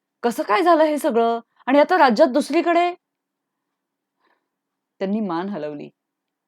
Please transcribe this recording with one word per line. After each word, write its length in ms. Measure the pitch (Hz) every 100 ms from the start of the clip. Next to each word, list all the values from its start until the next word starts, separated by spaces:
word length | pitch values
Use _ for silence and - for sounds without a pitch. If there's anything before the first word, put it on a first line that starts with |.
| _ _
"कसं 200 | 247 233
काय 200 | 311 415
झालं 220 | 359 330
हे 140 | 311 302
सगळं? 420 | 320 233 233 233 - _ -
आणि 120 | 277
आता 200 | 302 359
राज्यात 300 | 277 214 311
दुसरीकडे?" 640 | 247 - 311 320 339 349 349 _ _ _ _ _ _ _ _ _ _ _ _ _ _ _ _ _ _ _ _
त्यांनी 220 | 190 208
मान 280 | 208 165 196
हलवली. 400 | 196 151 147 147 _ _ _ _ _